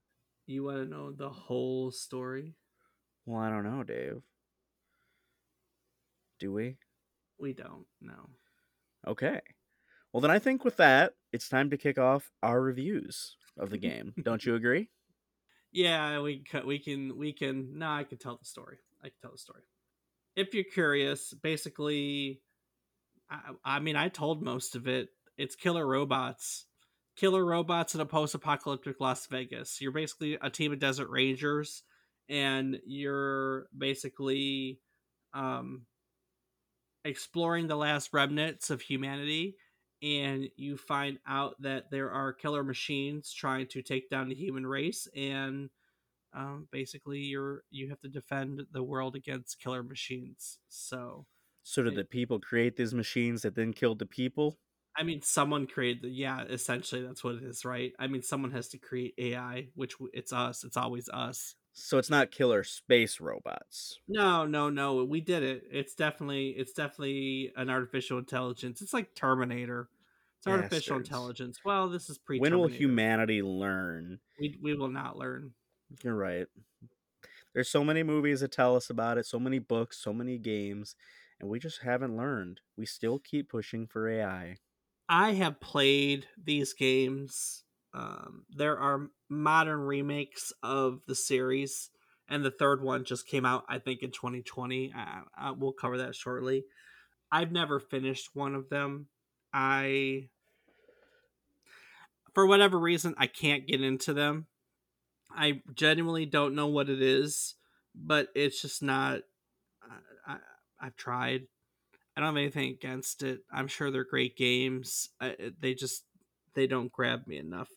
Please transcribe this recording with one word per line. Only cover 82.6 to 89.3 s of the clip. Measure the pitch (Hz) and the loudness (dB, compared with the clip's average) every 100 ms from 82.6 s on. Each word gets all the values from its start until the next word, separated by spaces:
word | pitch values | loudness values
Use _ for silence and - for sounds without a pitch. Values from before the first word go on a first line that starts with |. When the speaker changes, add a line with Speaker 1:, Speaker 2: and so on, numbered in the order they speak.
| _ - | _ -10
Speaker 2:
We | 110 | -10
still | - 151 156 | -4 -2 -2
keep | - 147 139 | -2 -4 -4
pushing | 117 107 117 113 | -6 -6 -6 -6
for | 110 110 | -4 -2
A | 110 | 0
I. | 104 92 87 90 _ _ _ _ - | -2 -4 -8 -14 _ _ _ _ 2
Speaker 1:
I | 170 208 | 4 6
have | 196 180 143 | 4 2 0
played | - 147 139 143 139 139 - - | -4 4 6 6 4 0 -4 -12
these | 156 147 135 | -2 0 0
games. | - 131 131 131 135 139 - - - _ _ _ | 2 4 6 4 0 -6 -6 -6 -8 _ _ _
Um, | 127 123 50 - - - 139 | -10 -10 -10 -14 -16 -14 -2
there | 147 131 | 0 2
are | 139 139 - _ | 2 0 -2 _
modern | - | -8